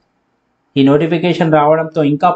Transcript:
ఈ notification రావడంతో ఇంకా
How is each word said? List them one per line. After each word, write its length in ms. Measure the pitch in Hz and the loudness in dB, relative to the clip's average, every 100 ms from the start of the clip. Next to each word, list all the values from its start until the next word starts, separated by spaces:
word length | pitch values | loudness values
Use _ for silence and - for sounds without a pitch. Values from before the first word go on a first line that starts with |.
| _ _ _ _ _ _ _ 143 | _ _ _ _ _ _ _ 0
ఈ 60 | 135 | 2
notification 680 | 147 160 165 175 165 165 156 | 2 0 -2 -2 -2 0 2
రావడంతో 440 | 147 160 160 165 147 | 2 0 -2 -4 -2
ఇంకా 160 | 147 180 | 0 -2